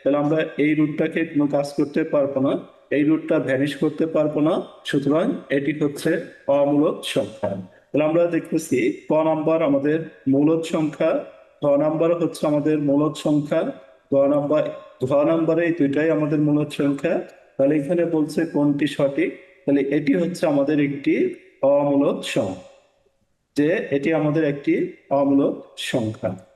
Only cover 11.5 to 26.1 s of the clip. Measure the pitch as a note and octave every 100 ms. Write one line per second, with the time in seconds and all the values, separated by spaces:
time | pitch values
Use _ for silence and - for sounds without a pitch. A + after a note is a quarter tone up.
11.5 | _ D3 C#3+ D3+ D#3+ E3 E3+ D#3 - D#3+
12.5 | D3 D3 D#3 C#3+ C#3 D3+ D3+ D#3+ D3+ C#3+
13.5 | E3 A3 - - _ _ C#3 C#3 D3 C#3+
14.5 | D3+ C3 - - - B2+ C#3+ D3+ E3 D#3+
15.5 | D#3+ E3+ E3 C#3 C#3 D#3+ D3+ G3+ D3+ D3+
16.5 | D3 D3 - C#3+ C#3 E3+ F4+ - - _
17.5 | - C#3 D3+ C#3 F3 E3 D#3+ D3+ - D#3+
18.5 | D3 D3 C#3+ D3+ - C#3 C#3 F3 - -
19.5 | - - C#3 C#3 D3 D3+ F#3+ E3+ F3 E3+
20.5 | C#3 C#3 D3+ C#3+ C#3 D#3 G3 F#4 - -
21.5 | _ - C#3+ D3 C#3 C#3+ - - - G2+
22.5 | - - - _ _ _ _ _ _ _
23.5 | - D3 F#3 - C#3 D3+ D#3+ D3+ D3 D3+
24.5 | C#3+ - F3 F3+ - _ C#3 C#3 C#3 D3+
25.5 | - - - - C#3 G#2+